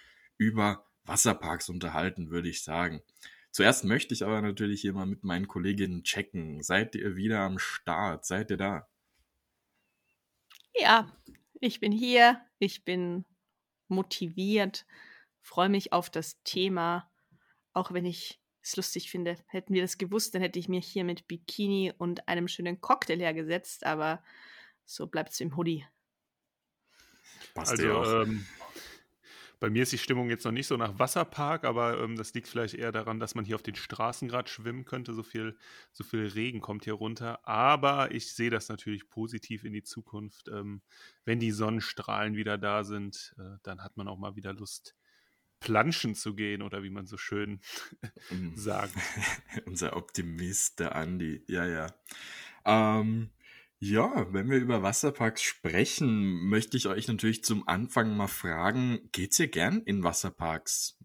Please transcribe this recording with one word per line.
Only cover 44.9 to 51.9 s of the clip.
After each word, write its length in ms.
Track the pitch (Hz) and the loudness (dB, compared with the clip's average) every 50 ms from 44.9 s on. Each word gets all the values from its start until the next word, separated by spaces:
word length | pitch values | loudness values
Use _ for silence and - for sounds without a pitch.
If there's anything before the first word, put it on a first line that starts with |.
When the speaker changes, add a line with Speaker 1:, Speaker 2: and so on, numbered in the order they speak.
| - _ _ _ _ _ _ _ _ _ _ _ _ _ | -20 _ _ _ _ _ _ _ _ _ _ _ _ _
Speaker 3:
planschen 540 | - - 110 107 113 160 165 - - 120 107 | -4 2 4 4 4 4 2 0 -2 -2 -4
zu 200 | - - 110 104 | -4 -6 -6 -4
gehen 260 | 98 107 104 104 101 | -4 -4 -4 -4 -4
oder 220 | 101 101 101 101 98 | -6 -8 -8 -8 -8
wie 80 | 98 | -8
man 160 | 95 101 98 | -8 -10 -10
so 100 | 92 98 | -12 -12
schön 440 | 98 - - - 104 104 104 104 95 - - - - - - - - - | -12 -8 -6 -4 -4 -2 -4 -6 -8 -12 -12 -12 -12 -12 -14 -14 -14 -14
<laughs> 280 | 110 - - - - | -14 -14 -16 -12 -8
Speaker 1:
Mhm. 260 | 90 92 92 85 85 | -6 -6 -6 -6 -6
Speaker 3:
sagt. 360 | 107 104 107 98 98 101 98 - | -6 -4 -4 -2 -2 -4 -4 -6
Speaker 1:
<laughs> 680 | 98 90 - - - 104 - - - - - - 107 - | -6 -6 -6 -4 -4 -2 -2 -4 -4 -8 -10 -10 -10 -8
Unser 320 | - 92 85 87 76 - | -6 -4 -2 -2 -2 -2
Optimist, 800 | 85 87 - - - 90 85 82 82 87 90 98 - - - - - | -4 -6 -6 -6 -6 -6 -4 -6 -4 -4 -2 0 0 0 0 -2 -2
der 160 | 87 78 - | -4 -2 -2
Andi. 480 | 80 78 82 92 92 85 80 76 - - - | -2 -2 -2 -2 -2 -2 -4 -4 -6 -6 -4
Ja, 160 | 90 90 85 | -2 -2 0
ja. 300 | 90 85 82 78 80 | 0 -2 -2 -4 -6